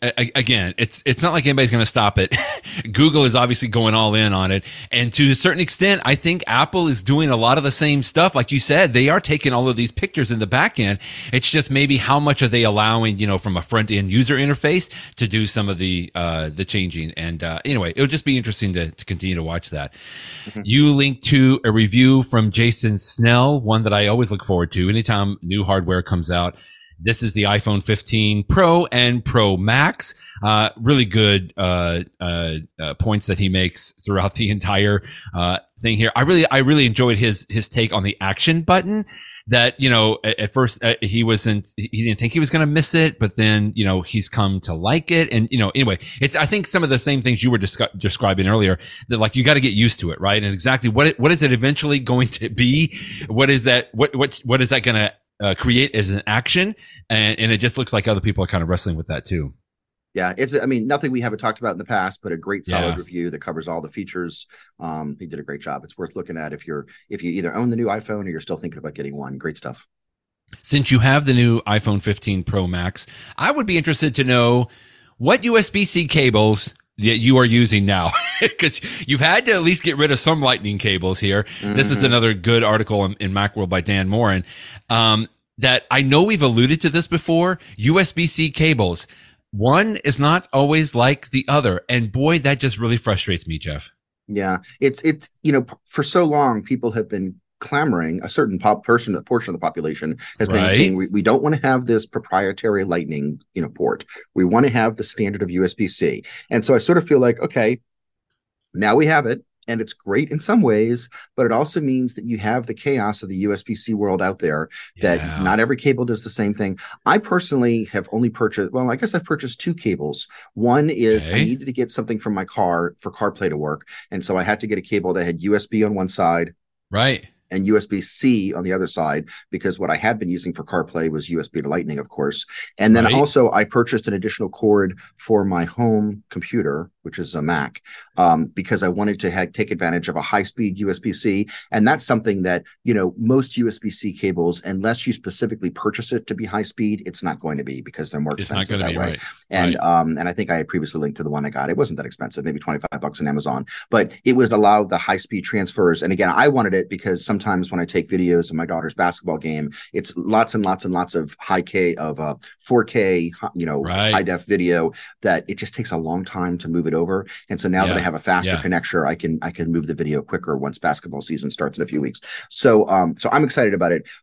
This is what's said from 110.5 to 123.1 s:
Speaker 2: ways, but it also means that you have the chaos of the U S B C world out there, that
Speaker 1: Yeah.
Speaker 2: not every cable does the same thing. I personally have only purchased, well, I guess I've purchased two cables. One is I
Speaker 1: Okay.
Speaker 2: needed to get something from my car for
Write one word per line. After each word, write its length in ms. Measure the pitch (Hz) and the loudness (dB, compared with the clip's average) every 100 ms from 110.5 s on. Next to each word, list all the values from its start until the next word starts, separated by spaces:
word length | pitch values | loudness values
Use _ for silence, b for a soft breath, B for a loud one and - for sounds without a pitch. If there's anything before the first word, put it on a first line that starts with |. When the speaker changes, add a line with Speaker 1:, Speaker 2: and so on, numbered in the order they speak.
| 226 | 4
Speaker 2:
ways, 480 | 143 107 113 120 - B B - | 4 4 2 -2 -6 B B -2
but 100 | 127 | 0
it 60 | |
also 300 | 113 151 - | 0 -2 -2
means 320 | 143 131 127 | -2 -2 -2
that 100 | 113 | -6
you 140 | 113 110 | -8 -4
have 300 | 107 123 120 | -2 -2 -4
the 60 | |
chaos 480 | 113 143 135 104 104 | -6 -4 -2 -2 -4
of 60 | 92 | -8
the 80 | 92 | -4
U 160 | 104 | -2
S 120 | 98 | -4
B 120 | - 104 | -6 -8
C 180 | - | -4
world 280 | 104 101 92 | -2 0 0
out 180 | 95 95 | -2 -2
there, 300 | 80 76 78 B B - | -2 -2 -6 B B -4
that 180 | 98 85 | 0 0
Speaker 1:
Yeah. 240 | 78 80 | -2 -2
Speaker 2:
not 160 | 92 107 | 0 2
every 160 | 117 123 | 2 0
cable 300 | 143 123 123 | 0 0 -2
does 180 | 110 | -4
the 60 | 110 | -6
same 240 | - 104 | -4 -2
thing. 260 | 101 101 95 B B - | -2 -4 -6 B B 2
I 120 | 170 | 2
personally 640 | - 180 - 139 120 117 104 | 2 -2 0 0 2 0 -2
have 160 | 101 95 | -6 -4
only 160 | 113 120 | -2 -2
purchased, 420 | - 110 107 95 | 0 -2 -2 -4
well, 180 | 127 127 | -2 -2
I 60 | 127 | -2
guess 180 | 240 | -2
I've 120 | 170 170 | -4 -4
purchased 340 | 156 127 - | -6 -6 -8
two 140 | 175 | -6
cables. 560 | 170 110 90 73 69 - B B | -4 -4 -4 -4 -8 -10 B B
One 360 | - 117 131 151 | -2 2 4 2
is 380 | 135 113 110 82 | 2 2 2 0
I 40 | |
Speaker 1:
Okay. 120 | 107 | 0
Speaker 2:
needed 220 | 143 135 139 | 0 -2 -6
to 80 | |
get 180 | 127 120 | -6 -4
something 260 | - 113 110 | -4 -4 -4
from 160 | 110 | -4
my 120 | 98 92 | -6 -4
car 500 | - 92 85 85 - | -2 0 0 -2 -6
for 140 | 95 | -12